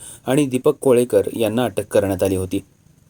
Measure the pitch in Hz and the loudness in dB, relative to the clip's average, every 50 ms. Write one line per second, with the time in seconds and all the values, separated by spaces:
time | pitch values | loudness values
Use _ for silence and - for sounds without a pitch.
0 | - - - - - - 127 143 151 135 123 127 - 151 143 - - 135 123 120 | -4 -20 -20 -12 -4 -2 0 0 0 0 -2 0 0 0 0 0 2 2 4 4
1 | 123 120 - 101 95 - - - 113 107 107 120 127 113 95 - 101 - - 110 | 2 2 2 0 0 0 -2 -2 -2 -2 0 0 -2 -2 -4 -6 -6 -2 0 0
2 | 98 95 98 92 98 95 95 92 92 90 95 98 - _ _ _ _ _ _ _ | 2 2 0 0 0 0 0 0 -4 -4 -6 -8 -8 _ _ _ _ _ _ _
3 | _ | _